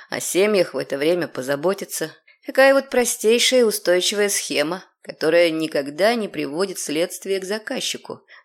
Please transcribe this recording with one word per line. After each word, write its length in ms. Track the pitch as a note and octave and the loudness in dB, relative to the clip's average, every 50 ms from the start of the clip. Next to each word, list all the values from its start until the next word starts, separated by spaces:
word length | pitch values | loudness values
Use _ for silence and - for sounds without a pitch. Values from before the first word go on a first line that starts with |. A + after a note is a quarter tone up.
| - - | -12 -8
о 100 | - - | -8 -6
семьях 540 | - - - F3 G3 G#3+ G#3+ F#3 E3 - - | -6 -2 2 2 2 4 4 2 2 0 -2
в 40 | |
это 200 | C3+ C#3+ - C#3+ | -6 -4 -4 -4
время 300 | C#3 D3 D#3+ F3+ F3 D3+ | 0 2 2 2 0 -2
позаботятся. 840 | C3 - C3+ B2+ C3+ C#3+ C#3+ D#3 F#3 G3 - F3 - - - E3 D#3 - _ _ _ _ _ _ | -4 -6 -8 -4 -4 -4 0 0 -2 -2 -2 -6 -10 -8 -8 -8 -8 -10 _ _ _ _ _ _
Такая 280 | - - C4 C4+ C4+ C#4 | -2 2 4 6 6 6
вот 160 | C#4 C4+ - | 4 2 2
простейшая 760 | B3+ B3 A#3+ A#3 - - - G#3+ A#3 A#3+ A#3 - B3+ B3+ A#3+ | 0 0 0 0 -2 0 2 2 4 4 4 4 4 4 4
устойчивая 640 | G#3+ G#3 - - F3 F3+ F3+ F3+ - G#3 G3+ G#3 G3+ | 4 2 0 0 2 2 2 2 0 0 0 0 0
схема, 540 | G3+ - - - C#3+ C#3 D3 D#3+ F3+ F#3 - _ _ _ - | -2 -4 -4 -2 -2 -2 -2 -2 -4 -8 -10 _ _ _ -18
которая 460 | - D3+ - D3 D#3+ E3 E3+ F3 E3 | -18 -8 -2 0 4 4 4 4 4
никогда 640 | D#3 D#3+ D#3+ D3+ - D3 C3+ C#3+ D3 D#3 G3 A3 A#3+ | 2 -2 -4 -2 -2 -4 -4 -4 -2 0 2 2 2
не 120 | A#3 G3+ | 0 -4
приводит 520 | E3 - D3+ D3 C#3 C#3+ E3+ G3+ F#3 E3+ - | -6 -6 -6 -6 -6 -4 -4 -4 -4 -4 -8
следствие 600 | - - D3 D#3 F3 F#3 - - - F#3+ G3 F#3+ | -8 -4 -2 -2 -2 -2 -4 -10 -6 -4 -4 -4
к 60 | F#3 | -4
заказчику, 760 | F3+ G#3 A3 G#3+ - C4 G#3 - - - - - - - - _ _ - - | -6 -8 -8 -6 -8 -8 -6 -6 -6 -8 -8 -10 -14 -16 -16 _ _ -20 -20